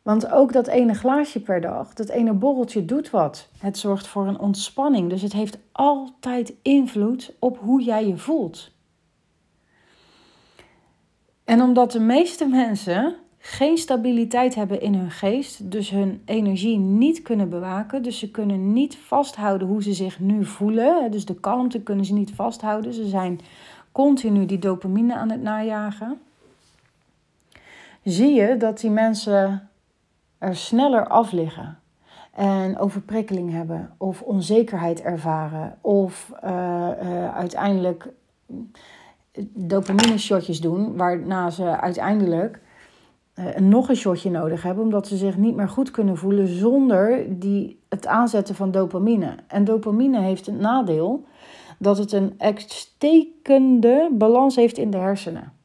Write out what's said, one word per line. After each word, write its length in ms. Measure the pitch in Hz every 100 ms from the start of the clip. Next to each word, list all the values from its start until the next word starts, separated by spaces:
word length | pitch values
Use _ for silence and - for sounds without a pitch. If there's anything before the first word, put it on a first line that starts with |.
Want 300 | - 214 220
ook 220 | - 269
dat 140 | 262 240
ene 260 | 247 240
glaasje 480 | 202 254 277 294 220
per 200 | 208 180
dag, 320 | 175 - -
dat 160 | - 214
ene 240 | - 226
borreltje 520 | 202 254 262 240 220 165
doet 240 | 269 302
wat. 380 | 208 151 - - _
Het 180 | 196 196
zorgt 300 | 202 196 -
voor 200 | 202 196
een 120 | 196
ontspanning. 680 | 202 196 - - 285 240 175
Dus 120 | 185
het 120 | 202
heeft 240 | 202 214 - _
altijd 840 | - 277 277 262 _ 254 247 233 -
invloed 720 | 269 277 240 214 208 254 - _
op 180 | 254 247
hoe 260 | 202 262
jij 240 | 233 220 214
je 100 | 170
voelt. 540 | - 320 190 - - _ _ _ _ _ _ _ _ _ _ _ _ _ _ _ _ _ _ _ _ _ _ _ _ _ _ _
En 180 | - 233
omdat 300 | 254 247 247
de 80 | 240
meeste 460 | 220 269 349 - 285
mensen 680 | 254 233 202 185 180 285 349 _ _ -
geen 320 | - 285 330
stabiliteit 760 | - 254 240 233 233 240 254 247
hebben 260 | 202 196
in 120 | 208
hun 180 | 196 180
geest, 600 | - 196 247 269 - 196
dus 180 | 202 202
hun 320 | 196 196 - -
energie 520 | 220 202 190 214 220
niet 440 | 190 202 277 330
kunnen 280 | - 220 185
bewaken, 540 | 170 185 190 208 269
dus 160 | 240 -
ze 120 | 208
kunnen 420 | 220 208 196 190
niet 240 | 226 285 -
vasthouden 680 | - 277 277 - 208 196 185
hoe 160 | 208
ze 100 | 202
zich 260 | 185 190 -
nu 260 | 190 214 202
voelen, 580 | - 208 220 247 349
hè, 60 | 240
dus 160 | 208 202
de 100 | 180
kalmte 460 | 196 240 254 240
kunnen 240 | 208 202 185
ze 80 |
niet 220 | 208 202 -
vasthouden, 580 | 233 233 214 214 220
ze 140 | 233 208
zijn 320 | 190 185 170 - - - - _
continu 540 | - 277 269 226 202 185
die 140 | 190
dopamine 560 | 190 185 190 196 233 240
aan 140 | 226
het 120 | 220
najagen, 800 | 214 214 220 214 208 208 220 277 _ _ _ _ _ _ _ _ _ _ _ _ _ _ _ - - _
zie 300 | 196 175 269
je 240 | 277 208 254
dat 220 | 220 214
die 100 | 226
mensen 800 | 214 226 214 214 202 196 196 - _ _ _ _ _ _ _
er 180 | 185 170
sneller 520 | - 226 277 233 -
af 240 | 220 226
liggen 480 | 175 160 160 - - _ _ _ - -
en 480 | - 196 196 190 -
overprikkeling 720 | 196 196 - 220 214 185 175
hebben 420 | 165 165 165 180 _
of 240 | 190 180
onzekerheid 800 | - 196 165 220 226 190 170 165
ervaren 760 | - 170 160 156 156 156 156 -
of, 500 | - 202 190 - - -
eh, 480 | - 180 180 175 175
eh, 460 | - 185 175 175 -
uiteindelijk 720 | 180 - 202 196 180 170 - - _ _ _ 269 226 _ - - - _ _ - 202
dopamine 640 | 214 170 196 190 196 233 214
shotjes 440 | - 196 - 156
doen, 360 | 165 180 214 180
waarna 520 | 180 175 160 190 175
ze 300 | 170 175 156
uiteindelijk, 840 | 180 175 175 214 185 165 214 - _ _ - _ _ _ _
eh, 220 | - 180 -
nog 340 | 196 226 254
een 60 | 247
shotje 340 | 202 175 196
nodig 340 | 170 156 165
hebben, 200 | 175 190
omdat 240 | 226 208 202
ze 100 | 196
zich 200 | 196 185
niet 180 | 220 220
meer 140 | 196
goed 220 | - 262
kunnen 260 | - 202 165
voelen 300 | 190 202 190
zonder 800 | 175 220 277 262 190 208 254 - 185
die, 400 | 196 202 202 - _
het 180 | 196 -
aanzetten 480 | 220 240 220 196 196
van 160 | 196
dopamine. 640 | 190 185 180 208 226 156 - _
En 160 | 202
dopamine 580 | 202 220 214 214 269 247
heeft 240 | 190 190 -
het 140 | 202
nadeel 680 | 208 254 202 156 175 285 - _ - - - -
dat 200 | 196 202
het 140 | 208
een 220 | 202 196 -
uitstekende 1700 | 214 208 - - - _ 294 320 311 - - 269 262 247 226 269 330
balans 440 | 233 220 240 269 254
heeft 220 | 233 233
in 140 | 214
de 60 | 196
hersenen. 540 | 190 196 170 165 - _